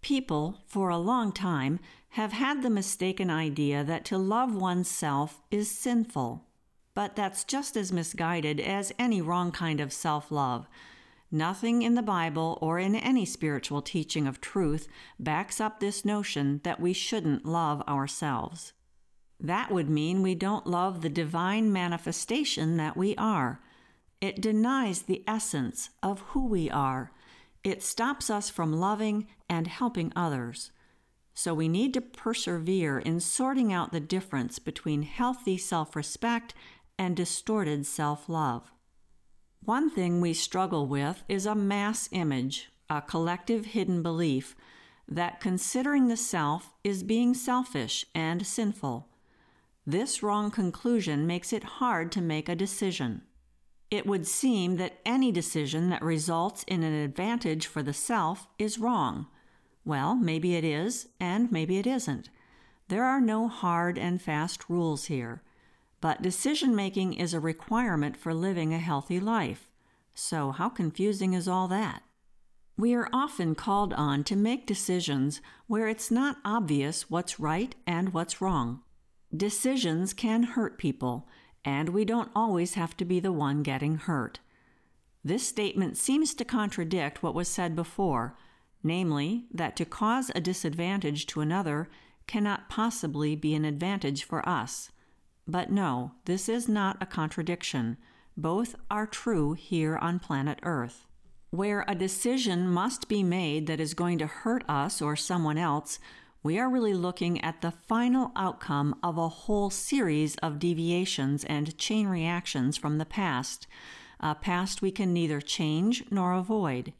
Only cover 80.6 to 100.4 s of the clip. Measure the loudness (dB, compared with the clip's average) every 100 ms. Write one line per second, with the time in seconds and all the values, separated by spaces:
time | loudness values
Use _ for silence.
80.6 | 0 0 -2 0 -2 -4 -8 -20 -20 -10
81.6 | -4 0 2 2 2 0 0 0 2 2
82.6 | 0 -2 -4 -4 0 2 2 0 2 2
83.6 | 0 0 0 0 0 0 -2 -6 _ _
84.6 | _ _ _ _ _ _ -2 -2 -2 -2
85.6 | -2 0 -2 0 2 2 2 -2 -2 0
86.6 | 0 -2 -2 0 -2 -2 -2 -2 -2 -2
87.6 | -2 -2 -4 0 0 2 -2 -8 -20 _
88.6 | _ _ -2 0 0 0 0 -2 -4 -4
89.6 | -4 -2 -6 0 0 2 0 -2 -2 -2
90.6 | -2 -2 -2 0 0 -2 -4 -2 0 0
91.6 | 0 -2 -4 -10 -20 _ -6 0 0 0
92.6 | -4 -2 0 0 -4 0 0 0 0 2
93.6 | 0 0 -2 -2 -2 -4 -4 -4 -2 -2
94.6 | -2 -8 -12 -18 _ _ _ _ -4 -4
95.6 | 0 0 2 0 -4 -8 -4 -2 0 0
96.6 | 2 2 2 0 -6 -2 -2 -2 -4 -4
97.6 | -2 -2 -2 -4 -12 -20 -16 -6 0 0
98.6 | -2 -6 -4 -2 -2 -4 0 2 2 0
99.6 | -2 0 0 0 0 -2 -2 -2